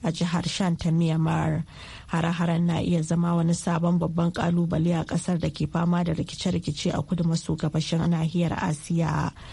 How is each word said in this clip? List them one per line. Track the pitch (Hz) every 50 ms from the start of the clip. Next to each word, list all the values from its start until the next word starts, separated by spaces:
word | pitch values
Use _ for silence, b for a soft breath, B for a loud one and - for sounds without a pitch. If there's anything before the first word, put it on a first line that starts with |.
| -
a | 165
jihar | 156 - 175 175 165 175 180
Shan | - - - 202 180 170
ta | 165 - 170
Myanmar. | 160 165 170 160 160 160 160 160 160 160 160 160 156 165 165 B B B B B B B B B
Hare-haren | - 165 165 165 175 165 175 165 170 165 175 170
na | 170 165
iya | 170 170 175 170
zama | 156 160 170 170 170 170 170
wani | 170 165 165 170
sabon | 175 - - 170 165 170 170 175 175
babban | 165 160 165 165 170 170 175
ƙalubale | - - 170 175 175 175 165 175 160 160 170 175 165
a | 160
ƙasar | - - 180 - - 180 165
da | 165 160
ke | 151 - 151 147
fama | - 170 170 175 175 175 175
da | 170
rikice-rikice | 165 170 - - - - - 190 185 170 175 - 147 - - 185
a | - -
kudu | - - 185 170 175
maso | 165 165 165 - - 160
gabashin | 160 - 156 - 156 151 - - 165 165 175
nahiyar | 170 160 160 165 156 175 170 165 - -
Asiya. | - - 156 151 - - 170 165 165 156 151 156 147 - - B B B